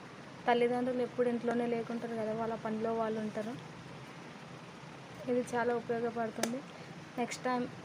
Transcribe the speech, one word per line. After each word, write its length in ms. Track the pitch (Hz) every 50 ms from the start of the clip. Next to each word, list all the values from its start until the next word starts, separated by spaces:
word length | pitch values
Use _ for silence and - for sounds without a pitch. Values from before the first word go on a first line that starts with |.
| - - - - - - - - -
తల్లిదండ్రులు 560 | 247 240 240 240 240 247 247 247 254 247 247 240
ఎప్పుడు 220 | 233 - - 247 240 240
ఇంట్లోనే 340 | 233 233 233 233 240 240 240 233
లేకుంటారు 420 | 233 226 - 233 233 233 233 233 226
కదా, 120 | 214 220 220 226
వాళ్ళ 140 | 226 220 226 214 -
పనిలో 260 | 220 220 214 220 226 226 226
వాళ్ళు 200 | 220 220 220 220 214
ఉంటారు. 300 | 214 - 220 208 226 262 285 - - - - - - - - - - - - - - - - - - - - - - - - - - - - - - - - - 247
ఇది 120 | 247 247 240 - 247
చాలా 200 | 240 226 240 240 233
ఉపయోగపడుతుంది. 800 | 226 240 240 233 233 233 220 233 226 220 214 233 226 226 240 269 285 - - - - - - - - - - 254
నెక్స్ట్ 240 | 240 233 - - -
టైమ్ 180 | 254 254 247 247 - - - -